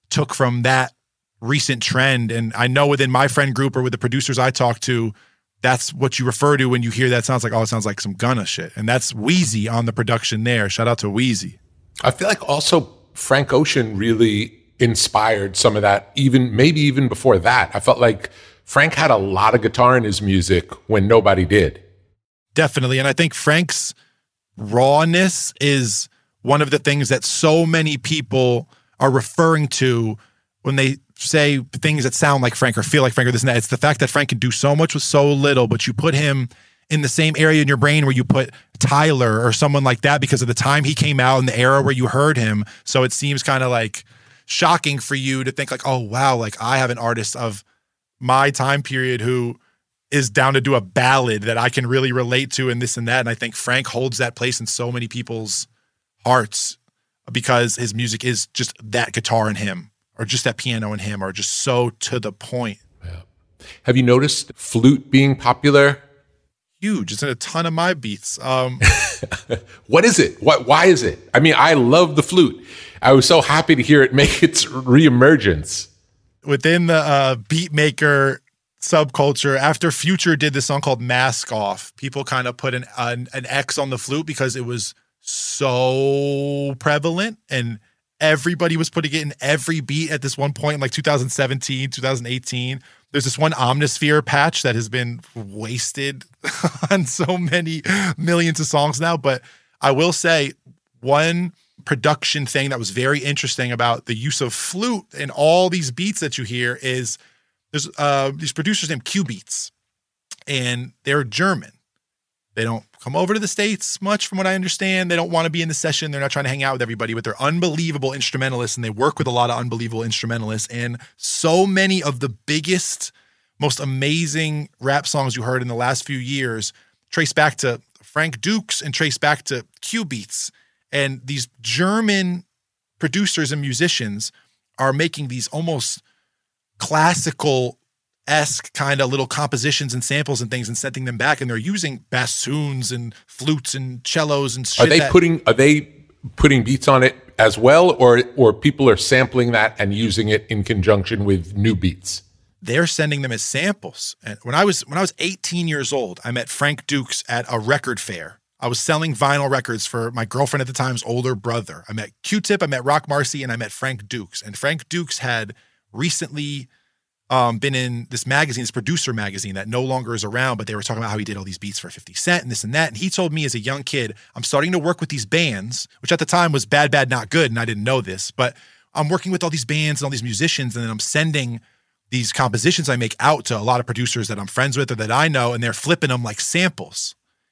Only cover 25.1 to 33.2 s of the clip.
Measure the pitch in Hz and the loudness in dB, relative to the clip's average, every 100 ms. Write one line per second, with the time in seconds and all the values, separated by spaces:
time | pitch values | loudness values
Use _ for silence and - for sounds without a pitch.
25.1 | 170 190 - - - 143 139 120 104 - | 2 2 0 -8 -2 0 2 0 -4 -8
26.1 | _ _ _ 131 143 143 147 160 143 123 | _ _ _ 0 2 2 0 0 0 0
27.1 | 127 - - 160 160 165 165 156 143 - | 0 -2 0 4 4 4 2 0 -2 -2
28.1 | 156 123 131 127 120 - _ _ - 139 | -4 0 2 2 0 -4 _ _ 0 2
29.1 | 131 - - 165 156 143 - 127 117 110 | 2 0 2 4 4 0 0 0 2 -2
30.1 | 107 _ _ _ _ 135 139 135 139 _ | -6 _ _ _ _ -2 2 2 0 _
31.1 | - - 156 147 139 127 - 156 151 127 | -10 0 2 4 0 -4 -4 -2 0 -2
32.1 | - 151 139 123 - 127 113 - 147 131 | 2 2 4 2 2 0 0 0 2 2
33.1 | 117 | 2